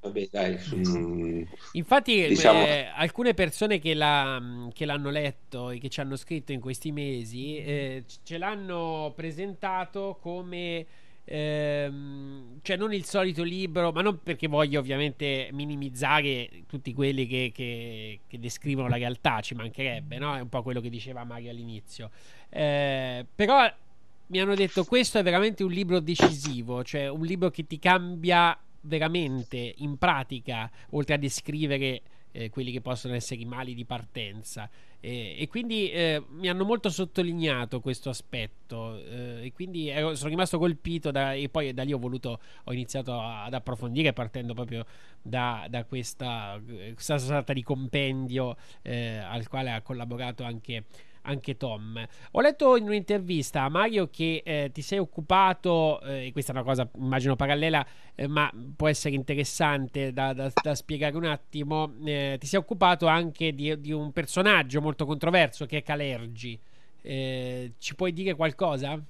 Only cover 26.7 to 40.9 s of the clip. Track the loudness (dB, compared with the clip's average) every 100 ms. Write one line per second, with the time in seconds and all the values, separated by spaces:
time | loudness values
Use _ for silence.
26.7 | -4 -2 -2 -2 -2 -2 2 2 0 -8
27.7 | 0 6 6 4 -2 4 8 8 4 -6
28.7 | -14 -4 0 2 2 0 -2 -4 -6 -6
29.7 | -6 -6 2 4 4 0 -8 -6 -6 -6
30.7 | -10 -6 -4 2 2 2 -4 -4 -2 0
31.7 | 2 0 -2 -8 -16 -14 -8 -8 -4 -4
32.7 | -4 -4 -4 -2 -4 -4 -6 -6 -8 -8
33.7 | -8 -6 -8 -8 -8 -8 -8 -12 -10 -12
34.7 | -14 -18 -12 -8 -6 -6 -6 -6 -4 -2
35.7 | 0 0 2 2 2 -2 -4 -2 2 2
36.7 | 2 0 0 -2 0 0 2 0 0 0
37.7 | -4 -4 -4 -4 -8 -6 -6 -6 -8 -12
38.7 | -8 -8 -10 -10 -10 -10 -8 -10 -8 -8
39.7 | -4 -2 0 0 0 -2 0 2 4 2
40.7 | 2 -2